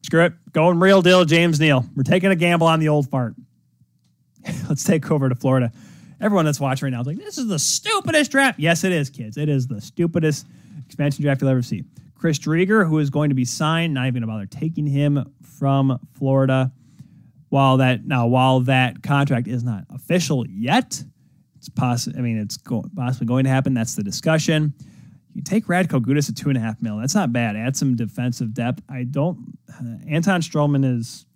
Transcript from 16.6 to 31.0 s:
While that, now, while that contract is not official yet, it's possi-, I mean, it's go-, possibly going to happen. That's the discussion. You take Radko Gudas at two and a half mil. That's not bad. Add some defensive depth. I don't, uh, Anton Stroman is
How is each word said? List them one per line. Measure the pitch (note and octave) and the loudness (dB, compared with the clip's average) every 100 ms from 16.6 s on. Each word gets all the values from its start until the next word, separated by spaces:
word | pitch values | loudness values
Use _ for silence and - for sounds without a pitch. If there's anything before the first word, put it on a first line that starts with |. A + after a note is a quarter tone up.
| B2+ - _ _ - - - _ _ | 0 -6 _ _ -20 -20 -20 _ _
While | C#3 C3+ C3 | 2 4 4
that, | C3 A#2+ - | 2 0 -2
now, | C3 A#2 | 0 2
while | B2+ C3 C3 | 4 4 4
that | B2+ C3 B2+ - | 2 2 2 -2
contract | - C#3+ C#3 B2 A#2 | -2 0 2 0 -2
is | B2 | -6
not | B2 G#2 - | -4 -6 -10
official | C#3+ - F3 E3 C#3 A2+ | -18 -2 -2 0 -2 -4
yet, | F#2+ A#2+ A3+ B3+ - - _ _ _ _ _ | -6 0 0 0 -12 -14 _ _ _ _ _
it's | - | -8
possi-, | - B2+ A#2+ A#2+ B2+ | -2 0 0 -4 -6
I | |
mean, | A#2+ A2 | -4 -4
it's | G#2 - | -6 -10
go-, | - A#2 - - | -6 -6 -6 -8
possibly | B2 C3 A2+ | -6 -4 -2
going | B2+ | 0
to | C3+ | 2
happen. | C3 C3+ B2 | 0 0 -2
That's | A2+ - | -4 -6
the | |
discussion. | G2+ - E3 D#3+ D#3+ D#3 D3+ - - - - - _ - | -8 -4 0 0 2 0 -2 -6 -18 -20 -20 -20 _ -14
You | |
take | - G#3+ - | -4 -4 0
Radko | F3+ F3+ C#3 | 0 0 0
Gudas | A2+ D3 C#3+ | 0 0 -2
at | A2+ | -4
two | D3 | -2
and | C3 | -2
a | |
half | A2+ G#2+ | -2 -6
mil. | A#2 G#2+ | -6 -4
That's | C3 | -2
not | G#3 C#3+ | 0 0
bad. | A#2+ A2+ G#2 | 0 -2 -2
Add | A#2 C#3 | -4 -2
some | C#3 A#2+ | -2 -2
defensive | A2 - B2 A#2 A2+ | -4 -4 -6 -4 -6
depth. | A#2 A#2+ B2 - | -4 -4 -6 -10
I | C3 | -10
don't, | B2 C#3 D#3+ - - - - | -6 -2 -2 -4 -14 -20 -20
uh, | - A#2+ A#2 - | -14 -14 -12 -4
Anton | D3+ E3+ F3+ | 0 2 0
Stroman | D#3+ D#3 D3 C#3+ C3+ | 0 0 2 2 2
is | A#2+ | 0